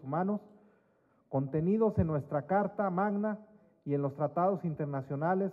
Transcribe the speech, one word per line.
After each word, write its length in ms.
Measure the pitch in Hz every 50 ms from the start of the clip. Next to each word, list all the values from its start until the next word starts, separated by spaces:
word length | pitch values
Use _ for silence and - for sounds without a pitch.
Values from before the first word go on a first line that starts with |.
| -
humanos 360 | 131 147 165 185 196 214 202 - - - - - - _ _ _ _ _ _ _ _ _ _ _ _
contenidos 680 | - 135 139 131 160 156 160 180 208 220 226 214 214
en 80 | 202 185
nuestra 380 | 160 156 143 135 - 151 147 135
Carta 420 | - 190 202 202 185 - - 202 190
Magna 480 | 180 180 202 214 202 202 208 214 208 208 - - - - - _ _ _ _
y 100 | 143 143
en 80 | 143 143
los 100 | 139 139
tratados 500 | - 151 143 147 175 175 190 202 170 -
internacionales 880 | 170 147 - 156 143 139 139 131 - 143 135 156 170 185 190 196 190